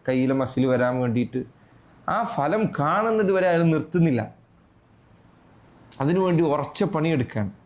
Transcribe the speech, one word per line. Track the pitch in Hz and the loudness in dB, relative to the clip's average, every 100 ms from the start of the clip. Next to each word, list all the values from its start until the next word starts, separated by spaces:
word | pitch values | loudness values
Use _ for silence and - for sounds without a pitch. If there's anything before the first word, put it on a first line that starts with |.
കയ്യിലെ | - 131 131 | -2 0 0
മസിൽ | 135 127 - | 0 -2 0
വരാൻ | 131 123 123 127 | 2 2 0 0
വേണ്ടിയിട്ട് | 123 113 117 127 - _ - - - - - | 0 0 -2 -4 -8 _ -20 -20 -20 -12 -6
ആ | 202 | -4
ഫലം | 226 - 143 214 214 - | -2 -2 0 0 -2 0
കാണുന്നത് | 147 185 226 220 196 | 0 0 0 0 2
വരെ | 190 180 | 2 2
അയാൾ | 170 | 4
നിർത്തുന്നില്ല, | 170 156 - 180 165 120 107 - _ - _ _ _ _ _ - - _ - - - - - - | 2 2 0 2 2 2 -2 -12 _ -20 _ _ _ _ _ -20 -20 _ -20 -20 -20 -20 -20 -6
അതിനുവേണ്ടി | 139 180 185 165 | -2 0 2 2
ഉറച്ച | 165 143 139 - | 2 0 -4 -4
പണിയെടുക്കുകയാണ്. | 196 160 160 151 120 113 101 - | -2 0 0 0 -2 -4 -6 -8